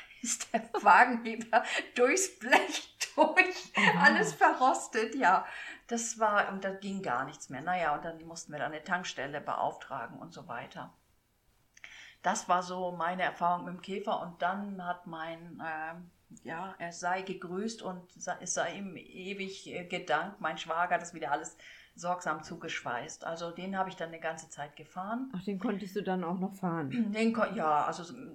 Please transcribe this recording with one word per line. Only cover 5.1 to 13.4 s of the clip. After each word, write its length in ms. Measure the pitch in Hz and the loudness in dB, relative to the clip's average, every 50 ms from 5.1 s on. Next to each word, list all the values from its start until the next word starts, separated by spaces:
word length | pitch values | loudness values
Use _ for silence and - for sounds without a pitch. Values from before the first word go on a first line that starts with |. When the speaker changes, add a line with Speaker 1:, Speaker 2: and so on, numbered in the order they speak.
| - | 0
Speaker 1:
ja. 320 | 269 247 175 190 - - - - - - - - - _ | 4 6 6 6 6 4 0 -10 -12 -12 -12 -14 -14 _
Das 300 | - 233 233 226 - - | -4 -4 -2 -2 -4 -2
war, 340 | 220 220 214 208 202 - 190 | 2 2 4 4 4 2 2
und 120 | 196 190 196 | 0 -4 -4
dann 160 | 190 190 190 | -4 -4 -4
ging 240 | 196 196 196 190 165 | -6 -6 -6 -4 -2
gar 220 | 147 120 123 139 | -2 0 0 -2
nichts 240 | 147 147 - - - | -4 -8 -14 -12 -10
mehr. 120 | 135 127 | -8 -4
Naja, 320 | 151 175 180 180 165 151 147 | -2 0 0 2 2 2 0
und 80 | 143 170 | 0 -2
dann 200 | 165 160 160 160 | -6 -10 -10 -12
mussten 260 | 165 165 - - - | -14 -14 -14 -12 -10
wir 60 | 147 143 | -6 -4
dann 120 | 127 147 | -4 -4
eine 120 | 156 151 - | -4 -6 -4
Tankstelle 580 | 196 180 185 185 - - 131 131 143 147 143 | -2 -2 -2 -2 -4 -6 -6 -6 -6 -6 -6
beauftragen 760 | - 143 - - 107 147 - - - - 135 131 113 - 147 | -4 -4 -2 0 0 -2 -2 -4 -10 -10 -8 -8 -8 -8 -10
und 160 | 131 - - - | -14 -14 -14 -14
so 140 | 151 139 | -16 -12
weiter. 440 | - 117 120 131 - - 160 127 - - _ _ _ _ _ _ _ _ _ _ _ _ _ _ _ _ - - - - - - - - _ - | -12 -10 -10 -10 -12 -12 -14 -14 -14 -16 _ _ _ _ _ _ _ _ _ _ _ _ _ _ _ _ -20 -20 -18 -18 -18 -20 -20 -10 _ 0
Das 240 | 175 170 - - | 0 0 0 2
war 140 | - 175 180 | 2 4 4
so 300 | 180 180 185 185 180 180 | 2 0 -4 -2 -2 -2
meine 320 | 175 170 165 170 185 185 175 | -2 0 0 0 0 0 0
Erfahrung 420 | 143 - - | -2 0 2